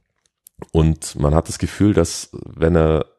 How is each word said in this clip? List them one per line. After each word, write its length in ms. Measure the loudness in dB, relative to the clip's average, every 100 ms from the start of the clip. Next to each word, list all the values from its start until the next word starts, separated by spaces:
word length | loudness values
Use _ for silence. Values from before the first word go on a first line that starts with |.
| _ _ _ _ _ _ -4
und 460 | 0 2 0 -4 -4
man 160 | 0
hat 140 | 2 0
das 100 | -4
Gefühl, 340 | -6 0 2
dass 380 | 2 0 -4 -14
wenn 440 | -16 -18 -4 0 2
er 300 | 2 0 -2